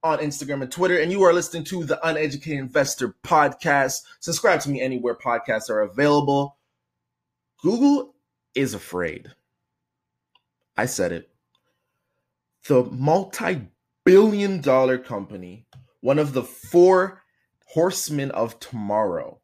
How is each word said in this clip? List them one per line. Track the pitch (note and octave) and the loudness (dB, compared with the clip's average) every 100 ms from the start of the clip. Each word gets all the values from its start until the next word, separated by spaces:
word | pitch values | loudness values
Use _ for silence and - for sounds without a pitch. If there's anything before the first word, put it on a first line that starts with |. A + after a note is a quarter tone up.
on | E3 D3 | 0 0
Instagram | D3+ C#3+ C#3 C#3 | -2 -6 -8 -8
and | C3 | -8
Twitter, | - F3+ F3 | -2 0 2
and | D#3 | 0
you | G3 | 4
are | F#3 | 4
listening | F3 E3+ E3+ D3+ | 4 0 -8 -8
to | F#3 | -8
the | D#3 - | -4 -4
Uneducated | E3 D3+ D3+ C#3+ D#3+ C#3+ | -2 -2 -4 -6 -8 -8
Investor | C3 D3 C#3 - B2 - | -4 -2 -2 -2 -6 -8
Podcast. | - D#3+ C#3+ C3 E3+ C#3+ C3+ - - - | 0 2 2 0 0 0 0 -4 -12 -14
Subscribe | - D#3+ A3 E3 | -8 0 2 2
to | C#3+ | 0
me | C#3 | -4
anywhere | C3 B2+ A#2+ | -4 -4 -4
podcasts | A2+ B2+ A#2 - A2 - | -4 -4 -4 -2 -4 -2
are | G#2+ | -2
available. | G#2 G#2 D3 D3 C#3 C#3 C#3+ _ _ _ _ _ _ _ _ _ _ _ | -2 0 2 4 2 -2 -2 _ _ _ _ _ _ _ _ _ _ _
Google | E3 A#3 C#4 C#4+ - _ _ _ _ C3 | -2 2 4 2 -2 _ _ _ _ -4
is | C3+ | -4
afraid. | G#2 - F2+ E2+ D2+ - _ _ _ _ _ _ _ _ _ _ _ _ _ _ - | -4 -8 -6 -6 -8 -18 _ _ _ _ _ _ _ _ _ _ _ _ _ _ -6
I | B2 | -4
said | - F2+ | -2 -4
it. | E2+ - _ _ _ _ _ _ _ _ _ _ _ _ _ - | -4 -12 _ _ _ _ _ _ _ _ _ _ _ _ _ 2
The | C3 | 2
multi-billion | B2 B2 C#3 F3 F#3+ - A3+ F3 G2+ _ _ _ - F#3+ A3 G#3 G3+ F#3+ | 2 -2 0 0 0 -6 -6 -6 -8 _ _ _ 6 8 6 2 -2 -2
dollar | C#3+ C3 C3 B2+ | 2 2 2 0
company, | B2+ A2 G2 G2+ F2+ G2+ _ - _ _ | -4 -12 -10 -14 -16 -20 _ -20 _ _
one | B2 C#3+ | -2 0
of | D3 | 0
the | C3 | -4
four | - - - F3 F3+ F#3 F#3+ - _ _ _ _ _ | -8 -16 0 6 6 6 2 -6 _ _ _ _ _
horsemen | - F3 F#3 - D3 C#3 | -2 0 -2 -6 -6 -4
of | - A#2 - | -4 -6 -6
tomorrow | - A#2 G2+ G#2 G#2+ E2 - - | -14 -10 -4 -2 -2 -4 -8 -16